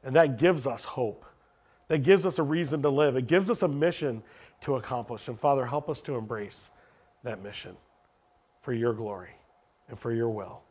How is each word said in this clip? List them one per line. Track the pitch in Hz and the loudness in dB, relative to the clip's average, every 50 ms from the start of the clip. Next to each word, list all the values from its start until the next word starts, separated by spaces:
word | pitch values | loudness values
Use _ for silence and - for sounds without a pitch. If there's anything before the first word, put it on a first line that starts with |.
| - | -6
And | 135 131 | 4 6
that | 160 165 151 131 107 | 6 6 6 4 4
gives | 135 175 185 151 117 | 4 4 4 4 0
us | 135 117 - - | -4 -6 -6 -10
hope. | - - 143 127 110 101 - - - - _ _ _ _ _ _ _ _ _ _ _ | -12 -6 -4 -4 -4 -4 -8 -18 -20 -20 _ _ _ _ _ _ _ _ _ _ _
That | 160 156 127 | 0 2 6
gives | 151 190 190 160 | 6 6 6 6
us | 190 156 - | 0 0 0
a | |
reason | 156 139 156 170 175 135 147 151 | 0 0 0 -2 -2 -2 -2 0
to | 139 147 | 2 2
live. | 135 139 151 143 123 | 4 4 4 4 4
It | 131 127 | 0 0
gives | 110 156 185 196 190 | 4 2 2 4 2
us | 240 - | 0 0
a | 190 170 | 0 -2
mission | 139 143 151 175 165 - 156 139 117 110 107 - - - - - _ _ | 0 2 0 0 0 0 -4 -4 -4 -6 -10 -16 -20 -20 -20 -20 _ _
to | - - 139 | -4 -2 -2
accomplish. | 127 113 - 131 123 110 - 120 107 - | -2 -2 -4 -6 -6 -6 -8 -12 -12 -10
And | - 120 110 | -12 -10 0
Father, | - 147 139 135 127 | 2 2 2 2 0
help | 120 135 147 147 - | -2 -4 -4 -4 -4
us | 151 - | -8 -8
to | - - 143 | -6 -6 -6
embrace | 120 110 107 117 107 104 98 - - - - _ _ _ _ _ _ _ _ _ _ - | -6 -6 -6 -8 -8 -8 -10 -12 -18 -20 -20 _ _ _ _ _ _ _ _ _ _ -10
that | 120 110 98 | -10 -10 -10
mission | 95 101 98 - - 92 90 87 _ _ _ _ _ _ _ _ _ _ _ _ _ _ _ _ | -10 -12 -12 -12 -14 -16 -18 -20 _ _ _ _ _ _ _ _ _ _ _ _ _ _ _ _
for | _ - | _ -4
your | 123 113 117 120 | -2 0 2 0
glory | 113 107 117 104 101 92 90 - - - _ _ _ _ _ _ _ _ _ - | 0 -2 -6 -8 -8 -10 -14 -18 -20 -20 _ _ _ _ _ _ _ _ _ -18
and | 120 107 | -18 -10
for | - 120 | -6 -4
your | 117 113 117 117 | -2 0 0 -2
will. | 110 104 95 92 104 - _ _ | -2 -4 -8 -10 -14 -20 _ _